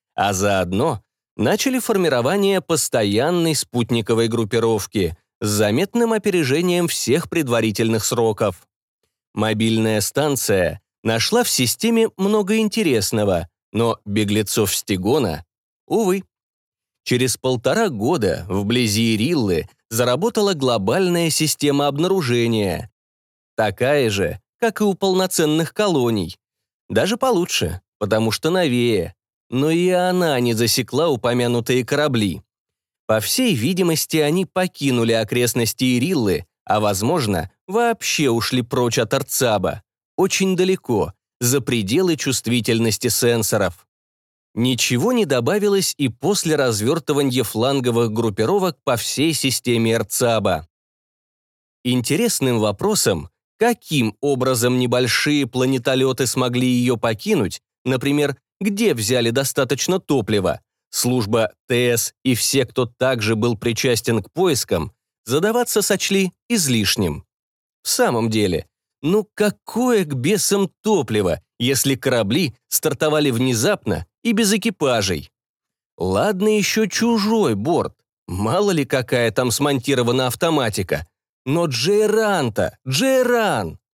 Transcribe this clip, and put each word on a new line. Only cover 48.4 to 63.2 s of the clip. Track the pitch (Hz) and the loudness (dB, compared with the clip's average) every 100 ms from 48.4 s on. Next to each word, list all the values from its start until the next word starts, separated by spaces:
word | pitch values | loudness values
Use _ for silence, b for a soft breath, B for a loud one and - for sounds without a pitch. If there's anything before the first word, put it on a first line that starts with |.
| 113 202 185 - | 0 0 -2 -2
по | - 120 | -2 -2
всей | - - 156 | -2 -2 0
системе | 147 135 - 127 117 113 | 0 -2 -2 0 0 2
Эрцаба. | 113 107 - 123 110 98 80 80 _ _ _ _ _ _ _ _ _ _ _ | 0 -2 -2 0 2 0 -2 -6 _ _ _ _ _ _ _ _ _ _ _
Интересным | 123 123 120 160 240 - 131 117 | -2 -2 0 0 0 0 0 2
вопросом – | 107 101 202 202 - 82 - _ _ - | 0 0 0 2 2 0 -4 _ _ 0
каким | 226 - - 151 110 - | 0 0 -2 0 0 0
образом | 143 131 131 123 123 127 | -2 0 0 2 2 2
небольшие | 123 123 123 - 151 147 | 2 2 2 0 0 0
планетолеты | 135 127 127 131 135 131 131 127 123 | 0 0 0 0 0 0 0 0 -2
смогли | 135 127 123 127 | -2 -2 0 0
ее | 123 123 117 | 2 0 0
покинуть, | 117 107 202 185 92 - _ _ | -2 -2 0 0 0 -6 _ _
например, | 127 131 143 147 143 131 _ - | -4 -2 0 0 0 -4 _ -6
где | 202 202 220 | -4 0 0
взяли | 120 104 123 117 | 0 0 0 2
достаточно | 123 135 - 127 139 - 185 | 0 0 -2 -2 -2 -2 -2
топлива, | - 139 104 104 90 71 _ _ _ | 0 -2 0 0 0 -4 _ _ _
служба | - 123 127 101 117 107 - - | -4 0 0 0 0 0 -4 -4
Т | 120 123 117 | 0 2 0
С | - - | -4 -4
и | 131 120 | -2 0
все, | - 135 123 | 0 0 0
кто | - 120 | -2 -4
также | - 127 123 | -2 -2 0